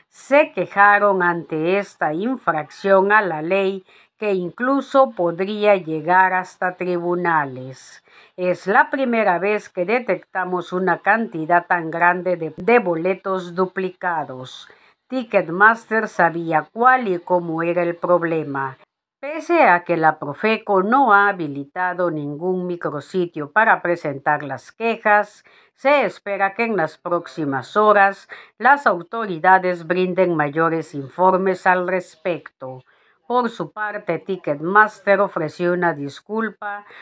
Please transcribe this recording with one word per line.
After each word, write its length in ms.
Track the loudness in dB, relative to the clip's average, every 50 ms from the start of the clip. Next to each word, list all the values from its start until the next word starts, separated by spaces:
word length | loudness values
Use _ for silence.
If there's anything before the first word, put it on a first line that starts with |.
| _ _
se 440 | _ -18 -4 2 4 4 4 2 -2
quejaron 720 | -6 -6 -2 2 4 6 6 6 6 4 2 2 2 2
ante 560 | 0 0 -2 -4 -6 -4 -2 0 0 0 0
esta 340 | -2 -6 -6 -4 -4 -4 -2
infracción 1000 | -4 -4 -4 -6 -2 -2 -2 -2 -2 -6 -8 -12 -6 0 4 4 4 4 4
a 120 | 4 4 2
la 200 | 2 -4 -6 -4
ley 420 | -2 0 0 0 0 -2 -6 -12 _ _ _ _ _ _ _
que 160 | -4 -2 -2
incluso 760 | -2 -2 -6 -6 -4 -2 0 0 0 -2 2 4 4 4 4
podría 640 | 2 -2 -2 -2 -2 -2 -4 -4 -4 0 4 4 4
llegar 580 | 4 2 -4 -6 -4 0 2 4 4 4 4 2
hasta 440 | -2 -4 -6 -8 -6 -6 -6 -4
tribunales. 1300 | -4 -4 -4 -4 -2 -2 -2 -2 -2 0 0 0 0 -2 -2 -8 -12 -14 -14 -16 -18 -20 -20 -20 -20 _ _ _ -20 _ _ _
"Es 300 | -4 -4 -2 -2 -2 -2
la 220 | 0 2 2 2 2
primera 480 | 0 -4 -2 -2 0 0 0 0 0 0
vez 300 | 0 -2 -2 -2 -4 -8
que 160 | _ -6 -4
detectamos 880 | -2 -2 -2 -2 -2 -4 -4 -6 _ -8 -8 -6 -4 -6 -6 -6 -6 -6
una 260 | -4 -2 -2 -2 0
cantidad 680 | 0 0 0 0 0 -4 -6 -8 -2 0 2 0 2
tan 240 | 0 -2 -2 -2 -6
grande 460 | -4 0 2 2 2 0 -2 -4 -4
de, 180 | -4 -4 -8 -10
de 220 | -4 0 2 2 2
boletos 760 | 2 0 -2 -2 -2 -2 -4 -4 -4 -4 -4 -4 -6 -6 -4
duplicados. 1120 | -2 -2 -2 -2 -6 -6 -6 -8 _ -6 -4 -4 -4 -6 -6 -10 -14 -14 -16 -16 -20 -20 -20 -20 _ _ _ _ _ _ _
Ticketmaster 1000 | -8 -8 -6 0 0 0 0 0 2 4 4 4 4 2 -2 -2 -2 -2 -2 -2
sabía 600 | 0 0 2 2 0 -2 -4 -2 -2 -2 -2 -4 _
cuál 360 | 2 2 4 4 4 0 -2
y 100 | -4 -6
cómo 440 | -2 0 0 0 0 -2 -4 -2 -2
era 200 | -2 0 0 -2
el 140 | -2 -4
problema. 800 | -4 0 2 2 2 2 0 -2 -4 -4 -4 -6 -6 -6 -8 -10 -14 _ _ _ _ _ _ _ _
Pese 440 | -12 -10 -10 -10 -4 0 2 4 6
a 220 | 6 4 4 2
que 120 | -2 -2
la 220 | 2 2 2 2 0
Profeco 640 | -6 -10 -8 -2 -2 0 0 -2 -2 0 0 2 2
no 300 | 2 2 2 4 4 4
ha 160 | 4 4 2
habilitado 840 | 0 -2 -6 -8 -8 -10 -12 -10 _ -6 -4 -4 -2 -2 -4 -2
ningún 560 | -4 -4 -6 -8 -10 -6 -4 -4 -4 -4 -4
micrositio 880 | -6 -8 -6 -6 -8 -8 -8 -10 -6 -4 -4 -4 -4 -6 -10 -10 -4 0
para 280 | 2 2 4 2 2
presentar 640 | 2 -2 -4 -2 -4 -8 -8 -4 -2 -2 -2 -2 -4
las 300 | -8 -10 -12 -12 -18 -12
quejas, 720 | _ -4 -4 -4 -2 2 2 2 2 2 -2 -8 -18 _ _ _ _ _ _ _
se 300 | _ 0 2 2 2 2
espera 500 | -2 -4 -8 _ -8 -4 -2 -2 -4 -2
que 100 | -4 -4
en 120 | -2 0
las 220 | -2 -2 -2 -4 -10
próximas 800 | _ -4 -4 -4 -4 -8 -8 -6 -4 -4 -4 -4 -6 -4 0
horas 520 | 2 4 4 6 6 4 4 2 -2 -12 _ -20 -20 -20 _ _ _
las 280 | 4 4 4 4 4
autoridades 1000 | 0 0 0 -4 -8 -8 -8 -6 -6 -6 0 4 4 6 6 4 0 -2 -2 -2
brinden 480 | -2 0 0 0 0 2 2 2 2 2
mayores 600 | 0 0 0 0 0 0 0 0 -2 -4 -6 -10
informes 760 | -10 -12 -10 -2 2 4 4 4 4 0 0 -2 0 0 2
al 180 | 2 2 0
respecto". 960 | -2 -4 -4 -6 -8 -16 _ _ -6 -6 -6 -8 -16 _ _ -16 -16 -16 -16 -20 _ _ _ _ _ _ _ _ -2
Por 200 | -2 0 0 -2
su 220 | -4 -6 -10 -10
parte, 480 | -8 -8 -8 -8 -8 -8 -6 -4 -6 -6
Ticketmaster 1000 | -4 -6 -8 -6 -4 -6 -4 -4 -4 2 4 4 4 4 2 -4 0 2 2 2
ofreció 520 | 2 0 -2 -4 -6 -6 -4 -4 -2 -2 0
una 200 | 0 0 -2 -2
disculpa 920 | -2 -8 -10 -12 -14 -14 -8 -6 -6 -6 -6 -8 _ -12 -12 -12 -12 -16 -18 -20 -20